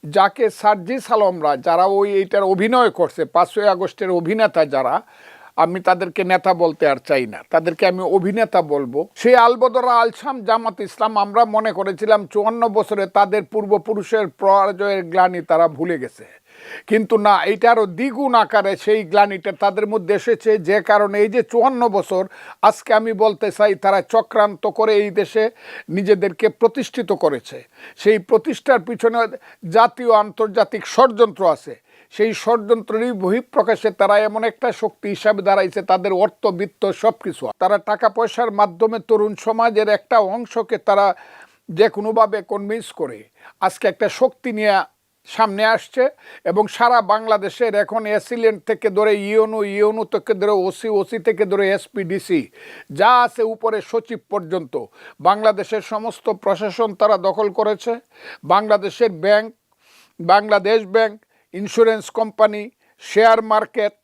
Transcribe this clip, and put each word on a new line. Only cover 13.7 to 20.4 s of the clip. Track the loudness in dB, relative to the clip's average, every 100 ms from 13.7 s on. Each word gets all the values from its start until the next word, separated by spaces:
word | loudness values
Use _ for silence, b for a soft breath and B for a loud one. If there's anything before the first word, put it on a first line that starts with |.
| -2 -2 -6 -2 -2 -2
পরাজয়ের | _ 2 4 2 -2 -2 -2
গ্লানি | -2 2 2 0
তারা | -2 2 2
ভুলে | 0 -6 -6
গেছে, | -8 _ -20 -20 B B B B -2
কিন্তু | 0 2 2
না, | 4 2
এইটা | 2 2 4
আরও | 4 2
দ্বিগুণ | -2 -6 -4 0 2
আকারে | 2 2 0 -4
সেই | -2 -2
গ্লানিটা | 0 2 2 0 -8
তাদের | -2 -2 0 -4
মধ্যে | -4 -2
এসেছে। | -2 0 -2